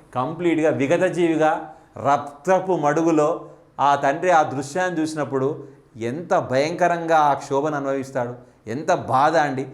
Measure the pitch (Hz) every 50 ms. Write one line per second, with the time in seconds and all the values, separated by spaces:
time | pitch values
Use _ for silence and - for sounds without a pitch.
0 | - - - 123 127 147 165 160 175 170 160 151 156 156 135 123 139 135 175 170
1 | 185 180 151 175 175 165 160 151 156 151 165 - - - - - - _ _ -
2 | 110 135 147 143 - - - - - 180 185 180 180 185 180 156 147 143 147 165
3 | 165 165 160 156 151 156 - - - - - - - _ _ - 135 143 143 139
4 | 143 139 147 160 175 185 175 156 151 - 131 139 139 - - 180 180 180 175 156
5 | 156 156 156 156 139 123 135 131 131 143 160 - - - - - _ _ _ 110
6 | 110 117 135 170 170 175 196 165 120 110 127 135 147 160 175 - 175 170 170 170
7 | 165 160 165 156 151 143 139 139 - - 139 139 147 156 151 143 139 139 135 139
8 | 123 131 - 131 120 120 123 - - - _ _ _ 104 117 143 160 185 175 147
9 | 110 104 123 131 143 160 160 160 147 143 131 131 139 -